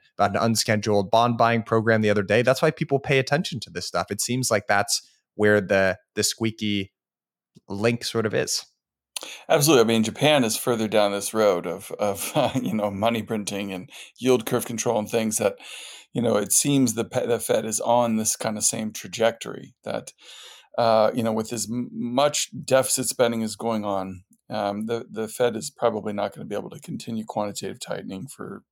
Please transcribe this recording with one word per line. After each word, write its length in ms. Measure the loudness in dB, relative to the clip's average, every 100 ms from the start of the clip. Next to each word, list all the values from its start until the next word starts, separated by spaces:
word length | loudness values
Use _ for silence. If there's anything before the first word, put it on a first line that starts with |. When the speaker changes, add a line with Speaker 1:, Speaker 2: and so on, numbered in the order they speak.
| _ 0
Speaker 1:
about 140 | 0
an 60 | 2
unscheduled 720 | 2 2 0 0 2 2 4
bond 260 | 4 4 4
buying 240 | 2 2
program 400 | 0 0 4 4
the 80 | 4
other 140 | 2
day. 180 | 4 4
That's 200 | 4 2
why 100 | 0
people 280 | 0 -2 -2
pay 200 | 2 0
attention 400 | 2 -2 -2 -8
to 80 | -8
this 160 | -10 -6
stuff. 240 | -4 -4
It 100 | -4
seems 300 | -2 -2 0
like 180 | 0 2
that's 340 | 2 2 -4 -6 _ _ 2
where 260 | 4 4
the, 360 | 4 4 4 0 _ -4
the 80 |
squeaky 680 | -2 -2 -4 -2 -4 -4 -6 _ _ _ _ _ _ _ -12
link 340 | -4 -2 -2
sort 220 | -4 -4 -2
of 80 |
is. 320 | -2 -4 -6 -10 _ _ _ _ -16 -14 -14 0
Speaker 2:
Absolutely. 360 | 4 6 6
I 40 | 6
mean, 160 | 4
Japan 400 | 2 2 4 4
is 140 | 2 0
further 300 | 0 0 2
down 240 | 4 4
this 220 | 0 -2
road 340 | 4 4 4 0
of, 240 | -8 -10 -2
of, 320 | -2 -2 -2
<laughs> 40 | 0
uh, 160 | 0 0
you 180 | -2
know, 160 | -2 -2
money 320 | 0 0 0
printing 500 | -2 -6 -4 -6 -6
and 180 | -8 -10 -18 -20 -2
yield 280 | 2 2 2
curve 200 | -4 -2
control 320 | -4 -2 0
and 120 | 0
things 280 | -2 -2 0
that, 200 | 0 -2 -10 -16 -16 -20 -8
you 80 | -2
know, 160 | 0 0
it 140 | 2
seems 440 | 0 2 4 2 0
the 100 | -2
pe-, 220 | -2 0
the 120 | 0
Fed 260 | 0 0 0
is 140 | -2
on 360 | 2 2 2 0
this 200 | -2 -2
kind 220 | -4 -2
of 60 |
same 280 | -2 -2 -6
trajectory 840 | -6 -8 0 0 0 -8 -12 -16 _
that, 300 | -8 -8 -10 -18 -20 -20 -20 -20 _ 0
uh, 320 | 4 4 4
you 100 | 2
know, 80 | -2
with 220 | -2 -4
as 160 | -6 -6
m-, 180 | -6 -6
much 560 | -6 -2 2 2 0 -6 -8 2
deficit 420 | 2 2 -2 -2
spending 340 | 2 2 2
is 140 | -4 -4
going 300 | -2 -2 -2
on, 380 | -4 -4 -10 _ _ -10
um, 360 | -4 -2 -2 -4
the, 180 | -4 -6
the 200 | -8 -6
Fed 260 | 0 0 0
is 140 | -8
probably 420 | -2 -2 0 -4
not 240 | -4 -6 -6
gonna 100 | -8
be 100 | -8
able 140 | -8
to 100 | -14
continue 420 | -12 -10 -8 -8 -6
quantitative 540 | -6 -6 -6 -10 -10
tightening 480 | -10 -10 -8 -12 -12
for 360 | -12 -12 -14 -16